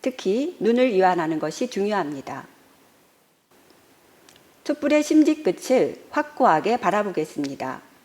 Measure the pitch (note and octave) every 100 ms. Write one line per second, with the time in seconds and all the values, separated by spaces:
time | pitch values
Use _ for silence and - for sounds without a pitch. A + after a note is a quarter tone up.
0 | C4 B3+ F#3 A3 D#4 - G#3+ A#3+ C4 F#3+
1 | F#3 F3 D#3+ D#3+ D3+ - B3 - G3+ G3+
2 | D3+ C#3+ - C3+ - _ _ _ _ _
3 | _ _ _ _ _ _ _ _ _ _
4 | _ _ _ _ _ _ - D4 C#4+ D4+
5 | D4 D#4 D#4 D4+ - E3+ - B3+ D3 -
6 | - - D4 - A#3+ D#3+ D#3 A#3+ F#3 G3+
7 | G3+ F3 D#3 - C#3+ C3+ C3 B2+ - _